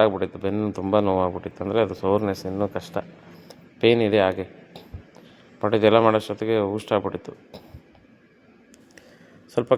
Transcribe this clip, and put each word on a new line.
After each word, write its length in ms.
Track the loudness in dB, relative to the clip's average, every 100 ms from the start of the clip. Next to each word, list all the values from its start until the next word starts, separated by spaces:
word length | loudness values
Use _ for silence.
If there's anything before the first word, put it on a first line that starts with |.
ಆಗ್ಬಿಟ್ಟಿತ್ತು, 340 | 2 2 -6 -6
ಬೆನ್ನು 240 | -6 -2 -4 -4
ತುಂಬ 220 | 0 0 2
ನೋವಾಗ್ಬಿಟ್ಟಿತ್ತು, 520 | 0 -2 -4 -10 -10
ಅಂದರೆ 160 | -4 -2 -2
ಅದು 100 | -2
ಸೋರ್ನೆಸ್ 380 | 0 0 0 -6 -8
ಇನ್ನೂ 160 | -4 -4 -6
ಕಷ್ಟ, 200 | -10 -10 -10 -16 -20 -20 -20 -20 -20 0
ಪೇನ್ 200 | 4 4 4
ಇದೆ 140 | 2
ಹಾಗೆ. 220 | 2 0 -8 -14 -20 -20 -18 -18 -20 -20 -20 -20 -20 -6
but 100 | -2 4
ಇದೆಲ್ಲ 220 | 6 6 6
ಮಾಡೋಷ್ಟೊತ್ತಿಗೆ 500 | 2 -2 -6 -2 0 0 -4
ಊಷ್ಟ 140 | -2 -2
ಆಗ್ಬಿಟ್ಟಿತ್ತು. 380 | -2 -6 -12 -20 -20 -20 -20 -20 -20 -20 _ _ _ _ _ _ _ -20 _ -20 -20 -20 -20 -20 -6
ಸ್ವಲ್ಪ 180 | -4 0